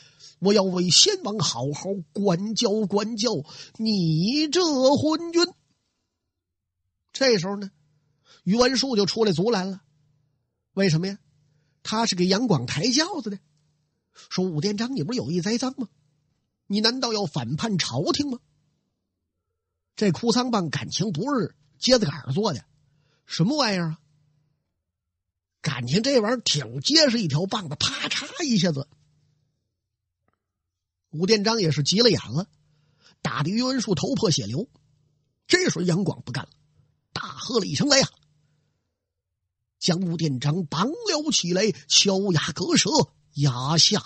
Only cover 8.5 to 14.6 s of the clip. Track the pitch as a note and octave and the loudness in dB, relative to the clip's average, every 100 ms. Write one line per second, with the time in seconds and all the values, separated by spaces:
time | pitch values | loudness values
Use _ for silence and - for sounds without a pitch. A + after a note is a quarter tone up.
8.5 | A3+ B3 B3+ C4+ A3 F#3+ G#3+ G#3+ D#3 G#3+ | 4 4 2 0 0 0 2 2 2 2
9.5 | G#3 F#3 F#3+ _ _ _ _ _ _ _ | 0 -2 -8 _ _ _ _ _ _ _
10.5 | _ _ F#3+ G3 D#3 F#3 G3+ _ _ _ | _ _ 0 2 2 -2 -8 _ _ _
11.5 | _ _ _ - A3 A3+ F#3 F3+ F#3+ B3+ | _ _ _ -6 -2 0 2 2 2 2
12.5 | D3 A#2 C#3+ A3+ B3+ E4 D#4 A3 G3 _ | 2 0 -2 0 2 0 -2 -8 -10 _
13.5 | _ _ _ _ _ _ _ - - F#3 | _ _ _ _ _ _ _ -10 -4 -2
14.5 | D3+ | 0